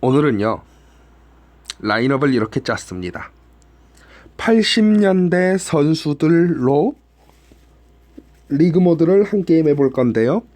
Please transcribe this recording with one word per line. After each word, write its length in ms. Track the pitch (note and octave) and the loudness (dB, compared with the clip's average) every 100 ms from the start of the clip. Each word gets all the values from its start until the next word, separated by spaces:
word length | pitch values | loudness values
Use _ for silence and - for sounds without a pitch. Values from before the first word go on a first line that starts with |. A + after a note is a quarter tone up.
오늘은요, 600 | B2+ C3+ D3+ A2 G#2+ G#2+ - _ _ _ _ _ _ _ _ _ _ - | 2 0 0 -2 -4 -6 -12 _ _ _ _ _ _ _ _ _ _ -12
라인업을 520 | G#2 G#2+ B2 C#3 C#3+ | -4 -2 0 0 0
이렇게 300 | B2+ G#2+ - | 0 -2 -6
짰습니다. 720 | B2+ G#2+ - F#2 F2+ E2+ - _ _ _ _ _ _ _ _ - - _ | -6 -8 -8 -12 -10 -12 -16 _ _ _ _ _ _ _ _ -20 -20 _
팔십 480 | - A3+ G#3 - | 0 2 2 2
년대 760 | G#3+ G#3+ G3+ F#3 F3+ F3+ F#3 F#3+ | 2 4 2 2 0 0 0 -2
선수들로 1400 | - D#3+ D3 D#3 D#3 C#3+ D#3 E3+ F3 E3 B2+ C#3+ F#3+ D4 _ _ _ _ _ - _ _ _ _ _ - _ _ _ | -2 0 0 0 -4 -2 0 2 2 0 0 0 -2 -6 _ _ _ _ _ -20 _ _ _ _ _ -20 _ _ _
리그 280 | C#3+ E3 E3 | 0 2 4
모드를 460 | F3+ E3 E3 F#3+ | 2 2 2 2
한 200 | G3+ G#3+ | 2 -2
게임 220 | F3+ D#3+ D#3 | 0 2 2
해볼 240 | C#3+ C3+ | 2 0
건데요. 540 | C3 B2 A2 A#2 F3+ - | 0 -2 0 0 -2 -6